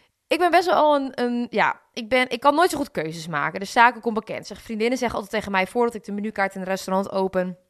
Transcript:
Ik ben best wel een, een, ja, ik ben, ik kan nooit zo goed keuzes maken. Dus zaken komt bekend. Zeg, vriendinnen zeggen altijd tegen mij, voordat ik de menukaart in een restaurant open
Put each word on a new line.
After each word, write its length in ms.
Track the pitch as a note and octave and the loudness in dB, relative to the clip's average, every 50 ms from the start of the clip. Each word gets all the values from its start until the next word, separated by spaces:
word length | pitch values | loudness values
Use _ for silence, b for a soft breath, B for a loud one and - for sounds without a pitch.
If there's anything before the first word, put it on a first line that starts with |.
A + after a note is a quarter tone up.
| b b b _ _ | b b b _ _
Ik 120 | _ E4 D#4+ | _ 0 2
ben 120 | F4+ F4 | 2 4
best 160 | D#4 F4+ F4 | 4 4 4
wel 300 | F4 D4+ - D4+ D4+ D4 | 4 4 4 4 4 4
een, 240 | C#4+ C4+ C4+ - - | 2 0 -4 -4 -2
een, 260 | A#3+ A#3+ A#3+ A#3+ A#3+ - | -2 -2 0 -2 -4 -2
ja, 300 | - G3+ E3 C3+ - - _ _ | 0 2 2 2 0 -4 _ _
ik 160 | _ A#3+ A3+ G#3 | _ -12 -4 0
ben, 220 | C4 B3+ B3+ B3+ | 2 2 2 0
ik 100 | A#3+ A#3+ | -4 2
kan 140 | - C#4+ C#4+ | 2 2 4
nooit 160 | D4+ F4+ F4+ | 4 2 2
zo 60 | E4 | 2
goed 140 | C#4 C#4+ - | -2 -6 -6
keuzes 360 | - F#3 D3+ D#3+ E3 E3 D#3+ | -6 -6 -6 -6 -8 -10 -10
maken. 340 | F3 D#3 C#3+ C#3+ D#3 E3 F#3+ | -6 -4 -2 -2 -4 -4 -6
Dus 120 | G3 - | -10 0
zaken 280 | - B3 A#3 B3 B3 A3 | 4 6 6 6 4 0
komt 140 | - A#3+ G#3+ | -4 -4 -4
bekend. 320 | G#3+ - - D3+ - - | -4 -6 -6 -10 -12 -12
Zeg, 160 | - G3+ - | -14 -16 -16
vriendinnen 360 | - - A3+ G#3 A3 A#3+ B3+ B3+ | -12 -10 -4 -2 0 0 0 0
zeggen 200 | B3 A3 - - | -2 -4 -4 -6
altijd 180 | G#3 - - | -6 -4 -6
tegen 160 | G#3+ - G#3 | -6 -4 0
mij, 140 | G3+ F#3 F#3+ | 0 0 0
voordat 280 | F#3+ - A#3+ A#3+ A#3 A#3 | 0 0 0 0 0 -2
ik 100 | G#3 - | -6 -10
de 80 | - | -8
menukaart 420 | G3 G3+ G3+ A3 G#3+ G#3 G3 G3 - | -6 -6 -6 -6 -2 -2 -2 -2 -4
in 60 | F#3+ | -8
een 60 | F#3 | -6
restaurant 440 | F#3 F#3+ F#3 - F#3+ F#3+ F#3+ G3 G3 | -4 -4 -4 -2 -2 -2 0 -2 -2
open 480 | - G3 F#3+ F#3+ - F#3 F3+ F#3 F3 - _ | -2 -2 -2 0 0 -2 -2 -2 -6 -12 _